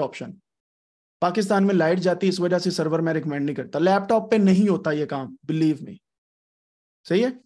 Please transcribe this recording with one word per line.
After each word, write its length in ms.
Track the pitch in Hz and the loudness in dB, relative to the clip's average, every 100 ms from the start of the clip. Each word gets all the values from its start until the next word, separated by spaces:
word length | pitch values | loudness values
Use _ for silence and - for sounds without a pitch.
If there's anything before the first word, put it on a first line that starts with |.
option। 300 | 135 - 120 - _ _ _ _ _ _ _ - | -2 -6 -16 -16 _ _ _ _ _ _ _ -4
पाकिस्तान 420 | 175 214 196 202 | -2 0 0 2
में 100 | 196 | 4
लाइट 240 | 185 160 185 | 4 2 2
जाती 280 | 175 175 190 | 0 0 0
है, 60 | |
इस 80 | 185 | 0
वजह 180 | 175 180 | 0 0
से 120 | 180 | 0
सर्वर 300 | 175 156 160 | -2 -2 -2
मैं 140 | 165 | -2
रिकमेंड 300 | 160 147 143 | -2 -4 -4
नहीं 100 | 143 135 | -4 -6
करता। 220 | 127 151 | -6 0
लैपटॉप 520 | 180 196 196 220 220 | 2 2 2 -2 2
पे 80 | 220 | 2
नहीं 300 | 196 185 208 | 4 4 4
होता 240 | 190 165 | 2 0
ये 140 | 151 143 | -2 -4
काम, 300 | 139 131 - 143 | -6 -8 -14 -6
believe 360 | 156 156 151 | 0 0 0
me। 140 | 110 - _ _ _ _ _ _ _ _ _ _ - | -8 -18 _ _ _ _ _ _ _ _ _ _ -2
सही 160 | 185 | 0
है। 100 | 254 254 | 0 -4